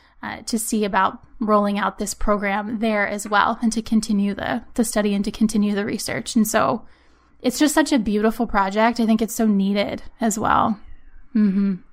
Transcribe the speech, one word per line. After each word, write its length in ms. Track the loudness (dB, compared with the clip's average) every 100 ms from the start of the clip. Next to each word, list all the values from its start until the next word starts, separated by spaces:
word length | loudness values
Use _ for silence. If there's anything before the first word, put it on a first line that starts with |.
| _ _
uh, 200 | -14 -12
to 160 | -6 -6
see 260 | -2 -2
about 360 | 0 2 0 -2 -18 -8
rolling 400 | 2 2 2 0
out 200 | -4 -4
this 140 | -8
program 640 | -2 0 0 0 -2 -4 -4
there 280 | -2 0 -2
as 180 | -4 0
well 320 | 2 2 0
and 100 | -2
to 80 | -2
continue 540 | 0 0 2 0 0
the, 280 | -2 -4 -6 -6
the 100 | -2
study 300 | -2 0 0
and 100 | 0
to 60 | -2
continue 440 | 0 0 2 0
the 100 | 0
research. 520 | -4 -6 -6 -6 -2 0
And 100 | 2
so 400 | 2 2 -2 -6 -20 _ _ _ _
it's 180 | -4 2
just 160 | 2
such 180 | 2 2
a 60 | 0
beautiful 480 | 0 0 0 0 -2
project. 540 | 0 0 2 2 2
I 60 | 2
think 160 | 2
it's 120 | 0
so 120 | 0 2
needed 560 | 2 2 0 -2 -6 -12 -4
as 180 | -2 0
well. 400 | 2 2 2 -2 -8 -18 -18 -20 -4
Mm-hmm. 420 | 2 2 2 0 -2 -10